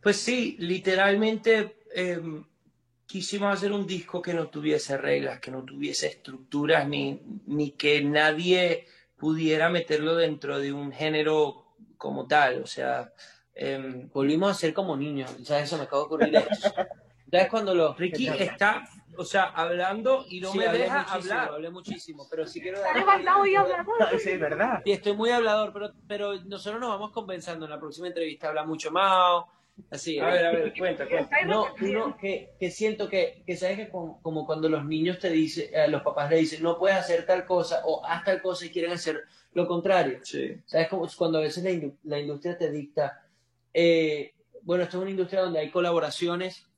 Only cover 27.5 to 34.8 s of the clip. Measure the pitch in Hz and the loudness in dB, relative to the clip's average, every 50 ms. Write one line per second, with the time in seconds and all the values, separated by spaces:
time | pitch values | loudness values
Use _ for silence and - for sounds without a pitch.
27.5 | 170 165 160 151 151 139 147 151 143 156 175 180 175 170 165 156 147 - - 156 | -10 -8 -8 -10 -10 -10 -10 -12 -12 -10 -10 -8 -4 -4 -4 -4 -6 -6 -6 -4
28.5 | 156 156 156 156 160 156 - 156 156 175 196 196 190 185 180 180 175 175 170 - | -4 -4 -4 -4 -6 -6 -6 -2 0 2 4 4 6 6 6 6 4 4 0 -4
29.5 | _ _ _ _ _ - - _ - 143 - 170 160 143 143 170 180 180 170 170 | _ _ _ _ _ -20 -20 _ -14 -10 -6 -4 -2 0 2 2 4 4 4 4
30.5 | 170 170 160 151 - - 180 180 156 143 139 - - - 277 - 277 285 370 349 | 2 2 0 -2 -2 -2 -2 -2 -2 -2 -4 -2 0 0 0 2 0 0 2 2
31.5 | 220 220 214 - - - 220 196 202 220 226 - - - - 196 190 - - - | 2 2 0 0 -2 -4 -4 -2 -2 -2 -2 -4 -6 -6 -6 -6 -6 -6 -8 -12
32.5 | - _ 190 175 175 - 214 220 214 214 208 - - 190 175 165 - - - - | -10 _ -6 -6 -4 -2 -2 -2 -2 -2 -6 -2 0 0 0 0 -2 -8 -8 -8
33.5 | 180 - 185 180 196 202 220 180 - 185 170 160 156 - _ 165 156 156 151 - | -6 -4 -2 -4 -2 -4 -6 -10 -10 -10 -10 -10 -12 -10 _ -6 -6 -4 -2 -2
34.5 | 160 156 156 160 156 151 | -4 0 2 0 0 0